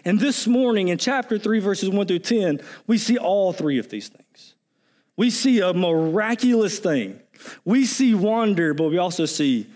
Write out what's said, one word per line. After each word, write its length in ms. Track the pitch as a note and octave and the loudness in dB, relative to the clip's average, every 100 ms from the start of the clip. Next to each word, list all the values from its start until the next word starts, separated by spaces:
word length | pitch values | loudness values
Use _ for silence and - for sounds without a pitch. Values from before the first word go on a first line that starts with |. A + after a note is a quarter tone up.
| F3 | -2
and 140 | G3+ | 0
this 260 | C#4 - G#3+ | 0 0 0
morning 440 | B3 B3 G#3+ F3+ | 2 2 0 0
in 100 | F3 | -2
chapter 400 | - C4+ A#3+ G#3 | -2 -2 -2 -4
three, 180 | G#3 A3 | 0 0
verses 320 | G3 F#3+ G3 | 0 -2 -2
one 160 | G3+ F#3+ | -2 0
through 140 | F3 | -2
ten, 420 | - A#3 F3+ D3 - - - | -2 0 0 -2 -8 -10 -2
we 140 | A3+ | 0
see 180 | G#3+ A#3+ | 0 0
all 340 | F3 G3+ F#3+ | 0 0 0
three 280 | - D#3 B2+ | 0 -2 -2
of 100 | - | -4
these 200 | G#2+ - | -10 -14
things. 440 | - _ _ - _ _ _ _ _ _ - | -20 _ _ -20 _ _ _ _ _ _ -2
We 140 | A#3+ | 0
see 280 | G#3+ C4 A#3 | 2 2 4
a 140 | F#3 | 4
miraculous 1040 | F3+ F3+ E3 D#3+ F#3 G#3+ A#3 B3 A#3 G3+ - | 2 2 2 0 0 -2 0 2 2 2 -2
thing. 420 | F3+ C#3 G2 F#2+ _ _ - - | -2 -2 -4 -10 _ _ -20 -10
We 220 | F3 B3+ B3 | -2 0 2
see 280 | - C4 | 2 2
wonder, 640 | G#3 G#3 A3+ A3 F3+ D#3+ D3 | 2 2 0 0 2 0 0
but 140 | D#3+ | 0
we 100 | E3+ | 0
also 260 | F3+ E3+ D#3 | 0 -2 -4
see 400 | - C#3+ A#2+ G#2 | 0 0 0 -4